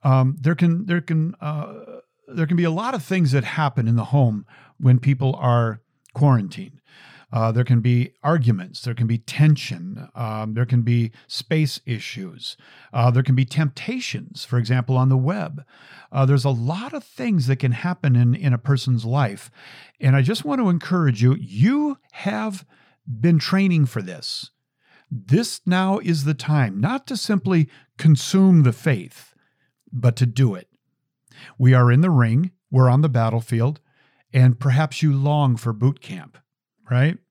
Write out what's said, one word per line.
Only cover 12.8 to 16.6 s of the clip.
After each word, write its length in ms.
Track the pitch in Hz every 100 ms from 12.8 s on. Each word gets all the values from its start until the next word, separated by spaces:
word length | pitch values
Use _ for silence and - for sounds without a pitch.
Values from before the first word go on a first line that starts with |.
| -
uh, 180 | 123 120
there 140 | 123
can 120 | 131 127
be 100 | 131
temptations, 960 | - 156 - - 254 247 107 - -
for 140 | - 123
example, 400 | 113 127 120 127
on 100 | 131
the 80 | 131
web. 480 | 131 202 180 143 - _ - - -
Uh, 140 | 139 135
there's 180 | 139
a 60 | 127
lot 420 | 123